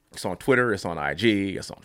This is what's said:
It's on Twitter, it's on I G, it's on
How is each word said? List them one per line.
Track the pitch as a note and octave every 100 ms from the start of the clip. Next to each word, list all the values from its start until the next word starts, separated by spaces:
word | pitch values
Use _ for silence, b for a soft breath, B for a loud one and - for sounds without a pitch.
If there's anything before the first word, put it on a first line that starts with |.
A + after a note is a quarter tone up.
| _
It's | -
on | G2+ F2
Twitter, | - B2 A#2+
it's | G2
on | F#2+ D#2+
I | C#2+
G, | D2+ A2+ G2+ G2 F2+
it's | -
on | -